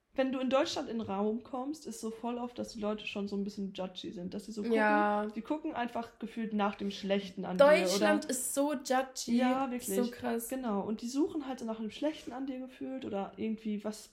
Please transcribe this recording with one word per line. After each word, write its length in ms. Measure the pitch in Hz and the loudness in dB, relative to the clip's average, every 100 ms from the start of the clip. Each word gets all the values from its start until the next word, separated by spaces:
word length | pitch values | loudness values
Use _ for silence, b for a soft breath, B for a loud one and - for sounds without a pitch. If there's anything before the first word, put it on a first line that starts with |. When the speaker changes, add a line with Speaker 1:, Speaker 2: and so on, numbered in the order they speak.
| _ - | _ 0
Speaker 1:
wenn 140 | 262 | 0
du 80 | 262 | 2
in 100 | 262 | 2
Deutschland 380 | 262 294 - 294 | 4 4 0 -4
in 120 | 226 | -4
den 80 | 208 | -2
Raum 360 | 196 208 226 | 0 2 0
kommst, 420 | - 254 269 311 - | -2 -6 -4 -6 -8
ist 120 | 220 | -6
so 100 | 220 | -6
voll 280 | 220 240 240 | -4 -4 -4
oft, 200 | 240 - | -6 -6
dass 120 | 214 | -8
die 80 | 233 | -4
Leute 260 | 208 214 - | -2 -2 -4
schon 220 | 214 202 | -4 -2
so 80 | 202 | -2
ein 80 | |
bisschen 300 | 202 202 196 | -4 -4 -6
judgy 380 | 196 185 - - | -4 -8 -6 -10
sind, 220 | 180 180 | -8 -6
dass 120 | 190 - | -8 -8
sie 80 | |
so 80 | 214 | -6
gucken, 160 | 220 220 | 2 4
Speaker 2:
Ja. 480 | 214 208 208 208 214 | 6 6 4 2 0
Speaker 1:
die 160 | 226 | -6
gucken 320 | - 302 311 | -4 -2 -2
einfach 460 | 262 240 233 226 - | -2 -4 -4 -8 -10
gefühlt 340 | 214 - 220 | -10 -6 -2
nach 220 | 214 202 202 | 2 0 0
dem 140 | 202 | -4
Schlechten 520 | 196 196 202 196 - | -4 0 0 0 -6
an 140 | 180 185 | -4 8
Speaker 2:
Deutschland 640 | 277 320 - 202 - 302 | 10 10 6 4 6 4
Speaker 1:
dir, 40 | - | 2
oder 20 | |
Speaker 2:
ist 240 | 262 - | -2 -2
so 200 | - 285 | 0 0
judgy, 640 | 302 - 254 254 - - 240 | 0 0 0 0 -6 2 4
Speaker 1:
Ja, 320 | 254 254 269 | 4 2 0
wirklich. 220 | 247 220 | -4 0
Speaker 2:
so 160 | 196 240 | 2 2
krass. 380 | - 247 233 233 | -2 -2 -2 -2
Speaker 1:
Genau, 340 | 262 254 202 | -4 0 0
und 200 | 190 214 | 0 -4
die 80 | 240 | -4
suchen 380 | 269 349 320 269 | 0 0 0 -6
halt 120 | 254 | -6
so 60 | 226 | -6
nach 120 | 220 | -6
dem 100 | 220 | -6
Schlechten 400 | - 285 311 - | -2 -2 -2 -8
an 140 | 247 269 | -8 -6
dir 140 | 254 | -6
gefühlt 440 | 254 - 262 262 | -10 -10 -8 -6
oder 300 | - 202 190 - | -4 -4 -4 -4
irgendwie, 480 | 220 214 214 208 | -4 -2 -2 -4
was 260 | 214 208 - | -4 -8 -14